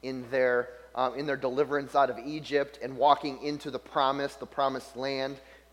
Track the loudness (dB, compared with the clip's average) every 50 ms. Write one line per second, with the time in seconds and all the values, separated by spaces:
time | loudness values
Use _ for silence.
0 | -8 -8 -8 -8 -6 -2 2 4 4 4 4 2 2 -2 -6 -18 -16 -8 -2 0
1 | 0 0 0 -2 -2 -2 -2 -2 -2 0 2 2 2 2 0 -2 -2 2 4 4
2 | 4 4 2 -4 -8 -8 -8 -8 -4 0 0 0 0 0 -6 -10 -8 -6 -2 2
3 | 6 6 6 4 2 -6 -6 -6 -6 -6 -6 -6 -8 -8 -8 -8 -8 -4 0 2
4 | 2 2 2 0 -2 -4 -6 -8 -14 -8 -2 0 0 0 0 -4 -10 -10 -10 -6
5 | -4 -4 -2 -2 -4 -4 -6 -10 -16 -20 -20 -20 _ _